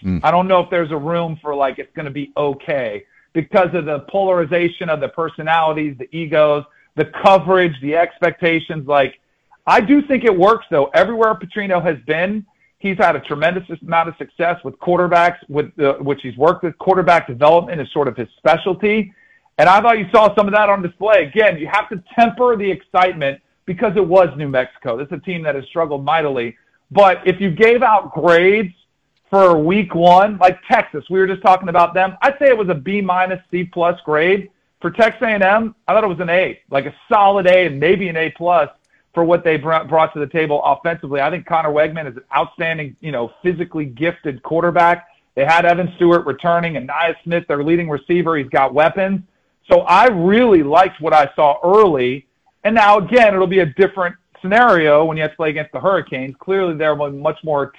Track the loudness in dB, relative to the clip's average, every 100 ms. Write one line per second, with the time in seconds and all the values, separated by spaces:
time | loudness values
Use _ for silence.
0 | -6 -2 0 0 2 0 0 -2 -4 -6
1 | -4 -4 -6 -8 -8 -4 -4 -4 -14 -14
2 | -12 -10 -8 -4 -4 -6 -6 -6 -6 -10
3 | -16 _ _ -8 -2 0 0 -2 -6 -8
4 | -6 -4 0 -2 -2 -2 -2 -4 -6 -6
5 | -6 -6 -10 -8 -4 0 0 -2 -6 -10
6 | -12 -12 -4 0 2 0 -6 _ _ -6
7 | -6 0 4 4 4 2 0 -4 -4 -2
8 | -2 -2 -4 -2 -2 -2 -4 -10 0 0
9 | 0 -4 _ _ _ _ 0 2 4 0
10 | 2 -2 0 2 2 2 -2 -2 0 0
11 | 0 0 -2 -2 -8 -10 -4 -2 -2 -4
12 | -6 -4 -4 -6 -12 _ _ _ -6 0
13 | 0 0 -6 -4 -4 -4 -10 -14 -4 -4
14 | -4 -8 -14 -6 -4 -4 -10 -8 -2 0
15 | 2 2 2 -2 -6 -6 -6 -2 -2 -2
16 | -6 -6 -10 0 0 0 -6 -4 -2 0
17 | 2 2 -2 0 2 2 0 -8 -6 -4
18 | -4 -6 -12 _ 0 0 -2 -4 -2 -2
19 | -4 _ _ _ _ 2 4 4 4 0
20 | 2 4 4 2 0 2 2 0 -4 -4
21 | 2 2 2 0 0 0 -4 -4 -4 -10
22 | -6 0 0 2 0 0 -2 -6 _ 0
23 | 0 0 -6 -6 _ _ -12 -4 -2 0
24 | 2 4 4 0 -4 -4 -4 _ -8 -8
25 | -8 -12 -10 -8 -6 -6 -8 -6 -6 -6
26 | -2 -2 -2 -4 -8 -12 _ _ _ 4
27 | 4 4 -2 -2 -2 2 4 4 4 2
28 | 0 0 4 4 4 2 -2 -10 _ _
29 | _ _ _ 4 4 4 2 0 -2 2
30 | 6 6 4 2 2 2 0 -2 0 -8
31 | -4 0 0 2 2 2 2 0 2 0
32 | -2 0 -2 2 2 2 0 -4 -4 -4
33 | -2 -2 -2 -4 _ -8 -6 -2 -2 -2
34 | -2 0 0 0 -4 _ _ _ -6 0
35 | 0 0 -4 0 2 2 -2 -8 -2 0
36 | 0 -4 -2 0 0 -6 _ -4 -4 -12
37 | -2 2 2 2 4 2 2 0 0 0
38 | -2 -4 -6 -4 0 0 0 -8 _ _
39 | _ -2 0 0 0 -2 -2 -4 0 0
40 | 0 -2 -6 -4 -2 -2 -2 -2 -4 -8
41 | -6 -4 -4 -6 -4 -4 0 0 -2 -4
42 | -12 -16 -6 -4 -4 -6 -8 -6 -10 -14
43 | -10 -8 -8 -6 -6 -6 -8 -8 -10 -6
44 | -6 -6 -10 -10 -6 -2 0 2 2 0
45 | -6 _ _ -2 0 2 2 0 -4 0
46 | 2 2 0 -4 -2 -2 -2 -8 -8 -4
47 | -4 -6 -6 -6 -4 -4 0 -2 -2 -6
48 | -2 -2 0 -4 -2 0 0 2 0 0
49 | -4 -4 -8 _ _ _ 2 2 4 4
50 | 4 2 2 2 4 4 4 2 2 -2
51 | 0 2 2 2 0 2 2 4 4 2
52 | -2 -4 -12 _ _ _ -2 2 4 4
53 | 2 4 4 2 2 0 0 2 0 0
54 | -6 -8 _ _ 0 2 4 4 4 4
55 | 2 -2 -6 -4 -4 -4 -8 -4 -2 -2
56 | -4 -10 -10 -12 -6 -4 -2 -2 -2 -2
57 | -6 -6 -6 -6 -4 -4 -4